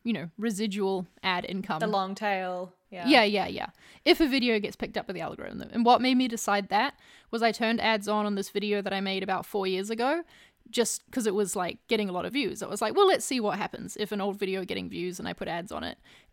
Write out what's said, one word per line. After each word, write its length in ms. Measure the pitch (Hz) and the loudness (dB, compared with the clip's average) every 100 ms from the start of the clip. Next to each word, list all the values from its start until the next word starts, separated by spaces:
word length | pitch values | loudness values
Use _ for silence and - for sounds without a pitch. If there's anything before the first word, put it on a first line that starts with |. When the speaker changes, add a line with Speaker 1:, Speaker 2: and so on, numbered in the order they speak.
Speaker 1:
you 80 | 233 | -4
know, 180 | 202 165 - | -2 -4 -4
residual 680 | 220 190 220 196 190 190 175 - | -4 -2 -2 0 0 0 -4 -6
ad 220 | 185 180 180 | -2 -2 -2
income. 320 | 190 190 160 | -6 -4 -2
Speaker 2:
The 80 | 214 | 0
long 260 | 208 190 | 0 -2
tail. 600 | 196 214 190 185 180 185 - - | -2 0 0 -2 -4 -8 -14 -18
Yeah. 180 | 185 208 | -4 4
Speaker 1:
Yeah, 160 | 277 | 6
yeah, 240 | 208 202 185 | 6 2 -2
yeah. 200 | - - - - - | -4 -10 -12 -20 -2
If 160 | - 349 | 4 6
a 80 | 311 | 4
video 320 | 269 240 220 | 2 2 0
gets 160 | 202 - | -2 -6
picked 220 | 220 208 | -6 -6
up 100 | - | -6
by 60 | |
the 80 | 185 | -6
algorithm. 400 | 160 160 - - - | -8 -8 -10 -10 -6
And 140 | - 240 | 2 6
what 160 | 247 | 6
made 140 | 254 254 | 6 4
me 120 | 254 | 2
decide 400 | 226 - 202 196 | 0 0 0 2
that 320 | 202 262 - - - - | 2 2 -2 -20 -20 -6
was 100 | 226 | 0
I 120 | 226 | 2
turned 260 | 220 226 233 | 2 0 2
ads 300 | 220 220 202 | 2 0 0
on, 160 | 214 208 | 0 0
on 100 | 202 | -2
this 140 | 196 | -2
video 320 | 202 208 202 | -2 0 0
that 100 | 196 | 0
I 80 | 196 | -2
made 240 | 196 190 | -2 -2
about 220 | 190 185 175 | -2 -2 -2
four 200 | 208 190 | -2 0
years 240 | 185 202 | 0 -2
ago, 340 | 220 247 330 339 - - _ - | 0 2 0 -2 -16 -20 _ -6
just 400 | 240 220 - - | 0 0 0 -6
'cause 140 | - 220 | -2 0
it 80 | |
was, 220 | 196 196 202 | 0 0 -2
like, 240 | 175 - - | -4 -4 -2
getting 220 | 220 208 | 0 0
a 20 | |
lot 140 | 180 175 | -2 -2
of 80 | |
views. 280 | 247 220 - | -2 -2 -4
I 60 | - | -6
was 140 | 208 | -2
like, 140 | 226 302 | 0 4
"Well, 120 | 392 | 6
let's 180 | 320 - | 4 2
see 140 | 262 | -2
what 180 | 208 202 | 0 -2
happens 400 | 202 - - - | -4 -6 -10 -6
if 120 | 208 | -4
an 100 | 208 | -2
old 160 | 202 202 | -2 -2
video 260 | 190 190 | -2 -2
getting 240 | 180 185 185 | -4 -6 -6
views 320 | 185 180 180 | -6 -6 -6
and 80 | 175 | -8
I 60 | |
put 140 | 175 185 | -6 -6
ads 240 | 170 175 | -6 -6
on 120 | - | -8
it." 140 | - - - - _ | -8 -10 -18 -20 _